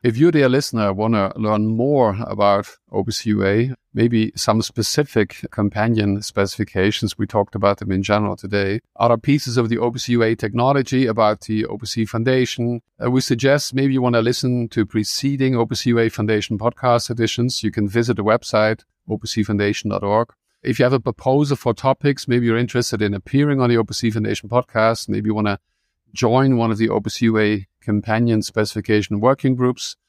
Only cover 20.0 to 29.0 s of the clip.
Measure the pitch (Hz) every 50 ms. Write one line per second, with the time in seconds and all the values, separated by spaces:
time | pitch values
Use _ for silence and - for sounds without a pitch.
20 | 101 101 104 110 117 _ _ _ _ _ _ _ _ 135 127 - 127 127 135 127
21 | - 127 113 - - 131 131 143 151 139 143 - - 127 110 - - 135 135 _
22 | - 143 139 - - - 123 123 120 117 113 117 123 110 - 123 120 - - 104
23 | 107 101 104 101 - - - 139 147 147 143 135 127 120 120 113 110 - 101 -
24 | - 117 104 113 107 107 107 - - 101 117 123 123 _ _ 113 110 113 117 113
25 | - - 101 104 104 107 107 107 104 104 101 - _ _ _ _ _ _ _ _
26 | _ _ - - 123 117 117 131 135 135 131 117 117 113 110 104 113 113 - 107
27 | 101 107 - - 120 113 110 110 107 104 107 98 95 _ _ _ _ - 104 104
28 | 95 - 107 113 120 117 113 107 101 - - 113 107 101 - 107 101 - 107 107